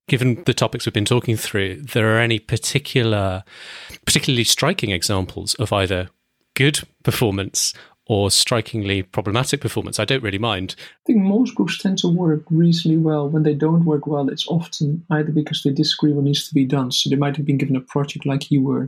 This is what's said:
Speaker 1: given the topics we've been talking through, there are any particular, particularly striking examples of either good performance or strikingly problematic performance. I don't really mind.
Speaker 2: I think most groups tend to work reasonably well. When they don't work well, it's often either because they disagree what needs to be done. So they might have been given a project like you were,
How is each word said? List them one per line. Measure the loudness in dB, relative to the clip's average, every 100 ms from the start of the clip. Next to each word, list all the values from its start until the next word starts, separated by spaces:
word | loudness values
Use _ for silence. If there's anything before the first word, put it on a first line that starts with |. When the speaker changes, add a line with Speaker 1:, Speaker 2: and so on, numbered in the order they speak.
| -2
Speaker 1:
given | 2 2 2 0
the | 2
topics | 0 0 -2
we've |
been | 0 2
talking | 2 2 -2
through, | -2 -2 -2 -6
there | -4 0 4 4
are |
any | 2 0
particular, | -2 -4 -2 -4 0 0 2 2 0 -4 -8 -20 -18 -18 -18 -10 0
particularly | 0 2 0
striking | 2 2 2 0 -2
examples | -2 0 -2 -2 -6 -6 -4
of | 0
either | 2 2 0 -4 _ _ _ _ 0
good | 2 0 -8 _
performance | -4 0 0 0 -4 -2 -4 -6 -18 _ -2
or | 2 2
strikingly | 2 2 0 -2 -4 -2 -2
problematic | -2 -4 -2 -2 0 -2
performance. | -2 -4 -6 -4
I | 0
don't | 0
really | -2 -2
mind. | -2 -2 -4 -10
Speaker 2:
I | -18 -12 0
think | 2
most | 4 2 0
groups | -2 -8 -4
tend | -2 0
to | 0
work | 2 2 0 0
reasonably | 2 4 2 2 2
well. | 2 0 0
When | 0
they | 2
don't | 2 2 2 2
work | 0 0
well, | -2 -2
it's | -4 -2
often | -2 -4 -4 -2 -2 -2
either | -2 0
because | 0 -2 -2
they | -2
disagree | 0 0 2 2
what | 2
needs | 2 0 0
to | 0
be | 2
done. | 0 0
So | -2 0
they | 0
might | 0 -2
have | 0
been | 0
given | 2 -2
a |
project | 0 -4 -2 -4 -2
like | -2 2
you | 2
were, | 2 0